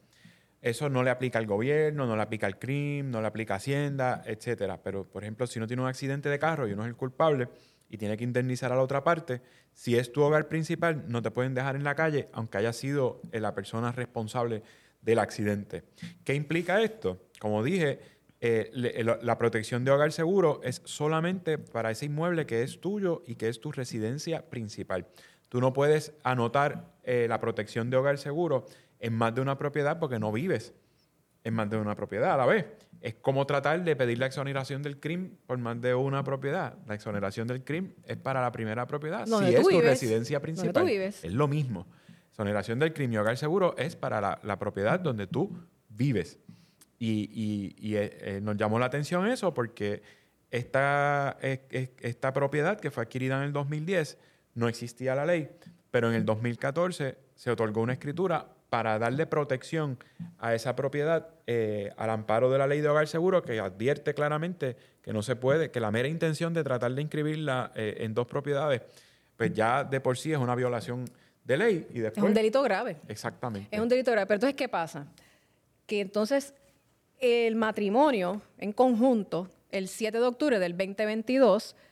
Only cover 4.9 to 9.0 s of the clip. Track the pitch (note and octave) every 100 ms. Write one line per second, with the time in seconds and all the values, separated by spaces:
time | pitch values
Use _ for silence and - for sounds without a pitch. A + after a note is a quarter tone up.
4.9 | F#2+ F2+ F#2+ G#2 G#2+ B2 A2+ A2+ B2 B2+
5.9 | B2+ C3+ C#3 C#3+ C#3+ D#3 D#3 A2+ G2+ A#2
6.9 | A#2 C3 - D#3+ C#3 A#2+ - _ _ -
7.9 | G#2 G#2 A2 B2 B2 B2+ B2 B2+ B2+ C3
8.9 | C#3